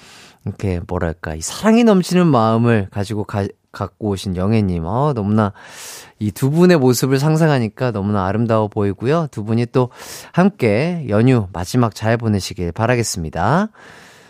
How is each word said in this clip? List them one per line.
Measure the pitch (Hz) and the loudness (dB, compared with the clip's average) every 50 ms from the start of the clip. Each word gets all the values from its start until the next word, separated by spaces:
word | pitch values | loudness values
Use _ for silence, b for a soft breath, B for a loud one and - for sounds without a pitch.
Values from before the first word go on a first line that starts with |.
| B B B B B B B B B | B B B B B B B B B
이렇게 | 104 98 - - 98 90 87 85 - | -10 -8 -6 -4 -4 -4 -4 -4 -6
뭐랄까, | 90 90 90 82 80 - - 82 78 | -4 -4 -4 -4 -6 -6 -10 -10 -10
이 | 80 80 | -8 -10
사랑이 | - - - - 220 220 233 240 | -10 -10 -4 0 2 2 4 4
넘치는 | 220 202 185 175 - 175 180 175 | 4 4 2 2 0 0 2 2
마음을 | 165 139 117 110 113 113 113 120 120 117 107 98 - | 4 4 4 4 4 2 2 2 2 2 2 0 -2
가지고 | - 104 101 98 110 104 101 | -6 -8 -6 -6 -6 -8 -6
가-, | - - 101 98 - - _ _ _ | -6 -4 -4 -4 -4 -6 _ _ _
갖고 | - - 101 98 _ - 110 104 | -10 -8 -8 -8 _ -6 -4 -4
오신 | 98 92 - 98 87 | -2 -2 -4 -4 -4
영애님. | 87 92 101 113 110 104 92 90 85 80 | -2 0 0 2 2 2 0 -2 -2 -4
어, | 82 104 123 143 151 139 | -4 -2 -2 0 0 -2
너무나 | 113 98 101 107 110 107 98 - B B B B B B B B B B B B B | -2 -2 0 2 2 2 2 0 B B B B B B B B B B B B B
이 | 110 104 | -6 -6
두 | - - 135 135 | -4 -2 -2 0
분의 | 147 165 180 180 180 156 | 2 4 6 6 6 6
모습을 | 127 127 123 - - 131 135 135 | 4 4 2 2 0 0 0 2
상상하니까 | 139 156 156 156 165 156 143 131 117 104 - - 131 123 | 2 2 2 2 2 2 2 2 0 -2 -4 -4 -4 -2
너무나 | 107 104 98 101 104 101 92 | -2 -2 -2 0 0 0 0
아름다워 | 95 98 107 120 110 113 110 107 101 | 0 0 0 0 0 2 0 0 0
보이고요. | - 110 101 101 95 - 107 123 151 170 165 139 | -2 -2 -2 -2 -2 -2 -2 0 0 0 -2 -4
두 | - 117 104 | -6 -8 -4
분이 | 107 110 113 120 | -2 -2 -2 0
또 | 117 - 131 127 120 B B B B B B B B B | 0 0 0 0 0 B B B B B B B B B
함께 | 170 180 202 202 - 131 110 101 113 151 175 180 170 143 110 | 2 2 2 2 2 0 2 2 2 0 0 -2 -4 -4 0
연휴 | 101 104 117 131 131 117 101 92 92 | 2 4 4 4 4 4 2 -2 -6
마지막 | 82 90 - - 127 120 110 - | -8 -6 -4 0 0 0 0 -2
잘 | - 107 110 117 | -4 -2 -2 -2
보내시길 | 117 117 110 104 98 - - 92 - 90 85 82 | 0 0 0 0 0 -2 -4 -8 -6 -6 -6 -4
바라겠습니다. | - 113 113 127 120 113 - - 95 80 76 - 82 87 107 143 180 208 220 B B B B B B B B B B B B | -2 0 0 0 0 -2 -4 -6 -6 -8 -8 -4 -2 0 0 2 0 0 -2 B B B B B B B B B B B B